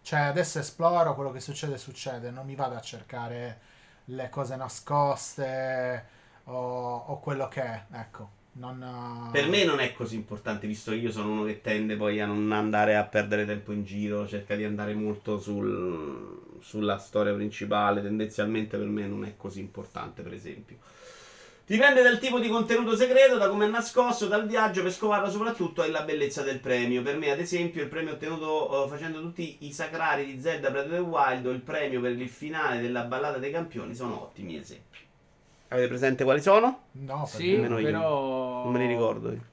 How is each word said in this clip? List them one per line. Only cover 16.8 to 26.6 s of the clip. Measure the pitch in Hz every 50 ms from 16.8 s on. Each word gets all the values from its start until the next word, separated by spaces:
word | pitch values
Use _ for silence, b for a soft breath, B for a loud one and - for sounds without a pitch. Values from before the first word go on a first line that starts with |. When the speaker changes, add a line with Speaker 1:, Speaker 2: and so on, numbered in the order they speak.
| 104 101 98
Speaker 2:
storia | 95 - - - 104 104 104 101
principale, | 104 104 104 - - 101 104 104 104 104 101 101 98
tendenzialmente | 101 101 107 110 107 107 - - 104 107 113 107 107 107 107
per | 104 104
me | 104 104 104 101
non | 101 104 104 101
è | 101 104
così | - - 104 98 101
importante, | 98 95 - 98 95 - - - - - - - -
per | - -
esempio. | - - 76 69 - - - - - B B B B B B B B B B B B B B B B B
Dipende | - 202 220 269 285 269 254 247
dal | 247 240 -
tipo | 262 262 247 247
di | 226
contenuto | 220 220 226 - - 226 233 240 226 220
segreto, | 208 254 247 254 262 269 262 247 208
da | 202 -
come | - 202 208
è |
nascosto, | 214 226 233 226 - - 247 240 220 208 - 208
dal | 180 208 214 220
viaggio, | 208 220 214 220 202 175 190 175
per | 180 180
scovarlo | - 214 214 208 202 196 190
soprattutto | 180 208 214 233 - - 180 165 - 170
è | 160 156
la | 156 156 151
bellezza | 156 156 151 143 139 - 147 139
del | 135 135
premio. | 127